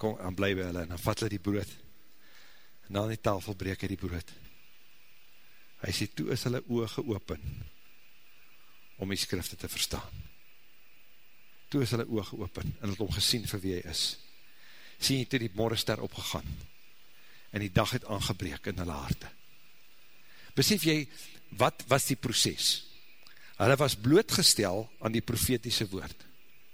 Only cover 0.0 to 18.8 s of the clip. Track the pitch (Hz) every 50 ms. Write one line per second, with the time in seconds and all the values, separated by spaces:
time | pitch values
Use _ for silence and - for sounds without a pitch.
0 | - 110 110 104 92 - 92 95 98 98 98 92 90 90 87 87 85 82 87 85
1 | - 110 104 - 113 110 107 98 - 101 101 104 95 - - - - - - -
2 | - - - - - - - - - - - - - - - - - - 98 101
3 | 107 110 110 - - 113 101 95 - 107 98 92 92 95 95 - - 95 98 -
4 | - 87 85 82 - - - - - - - - - - - - - - - -
5 | - - - - - - - - - - - - - - - - - - 90 -
6 | 107 101 - - 156 - 131 120 - 127 120 135 - - 120 117 113 110 - -
7 | - 135 104 95 - - 87 - - - - - - - - - - - - -
8 | - - - - - - - - - - - - - - - - - - - -
9 | 98 95 98 - - - - 90 87 - - - - - - - - - - -
10 | - - - - - - - - - - - - - - - - - - - -
11 | - - - - - - - - - - - - - - - 143 127 110 120 113
12 | 113 113 120 104 95 - - 113 101 87 - - - - - - 117 101 98 -
13 | 107 92 - 104 - - 127 120 101 - - 101 87 95 90 87 - 85 82 -
14 | - - - - - - - - - - - - - - - - - - - -
15 | - - 135 131 120 - - 127 113 110 92 104 113 113 110 104 - - 110 -
16 | - - - - - - - 82 - - - - - - - - - - - -
17 | - - - - - - - - - - - 101 104 98 92 117 107 - - 123
18 | - - 104 101 - - 104 90 95 87 - - - - 98 85